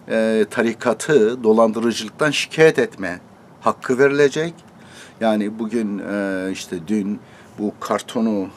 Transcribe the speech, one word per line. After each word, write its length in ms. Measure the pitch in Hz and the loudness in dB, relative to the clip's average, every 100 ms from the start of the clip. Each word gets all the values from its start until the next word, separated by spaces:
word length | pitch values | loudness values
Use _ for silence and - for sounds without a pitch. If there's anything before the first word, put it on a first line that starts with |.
| - | -4
e, 380 | 113 110 110 107 | -2 2 2 0
tarikatı 960 | - 117 110 123 110 - 147 107 127 | 0 -2 0 -2 -2 2 4 4 2
dolandırıcılıktan 840 | 110 110 113 110 117 107 107 - 151 | 4 4 4 2 -2 -2 -6 -4 -2
şikayet 480 | 139 - - 160 151 | -2 -2 4 4 4
etme 420 | 113 - 92 87 - - - - | -2 -4 -10 -10 -14 -20 -20 -6
hakkı 380 | 113 - - 123 | -4 -2 -2 2
verilecek. 560 | 139 143 143 151 170 170 - - - - - - | 4 4 2 2 -6 -8 -20 -20 -20 -20 -20 -4
Yani 380 | 113 107 104 110 | 0 0 -2 -6
bugün, 400 | 110 117 107 101 | -6 -4 -4 -6
e, 500 | 90 101 98 95 95 | -6 -6 -4 -4 -6
işte 240 | 92 - 90 80 | -8 -10 -10 -4
dün 340 | 107 98 107 - - - - | -2 -2 -6 -10 -20 -18 -8
bu 140 | 104 - | -8 -6
kartonu 680 | - 104 - 123 113 104 87 | -6 -6 -4 -4 -2 -2 -6